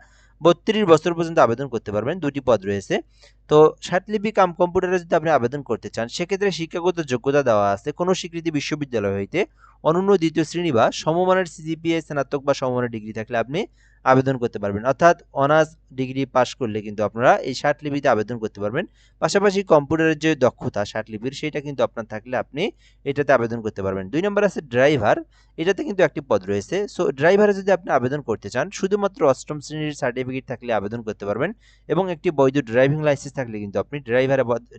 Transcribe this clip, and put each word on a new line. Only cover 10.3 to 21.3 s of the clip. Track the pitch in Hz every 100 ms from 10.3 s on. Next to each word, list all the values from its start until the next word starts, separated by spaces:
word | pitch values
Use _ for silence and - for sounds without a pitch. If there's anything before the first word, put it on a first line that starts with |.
| 160 156
শ্রেণী | 175 170
বা | 113 139
সমমানের | - - 165 185 185 180
সিজিপিএ, | - 156 160 165 165
স্নাতক | 156 147 135 143
বা | 139
সমমানের | 139 127 123 123
ডিগ্রি | 113 107
থাকলে | 110 110 117
আপনি | 113 156 - _ _ _ 131
আবেদন | 131 131 131
করতে | 117 104
পারবেন। | 101 101 120
অর্থাৎ | 139 170 175 -
অনার্স | 139 139 156 156 - _
ডিগ্রি | 131 131 131 135
পাস | 131 123 -
করলে | 117 107
কিন্তু | 104 101
আপনারা | 104 110 131 202
এই | - 127
ষাটলিপিতে | 147 147 147 143 139
আবেদন | 107 107 120
করতে | 107 -
পারবেন। | 104 127 202 _ _ _
পাশাপাশি | 165 202 202 190
কম্পিউটারের | 196 160 139 160 160 151
যে | 160 151
দক্ষতা | 123 - 131 104 104
ষাটলিপির, | 110 107 107 123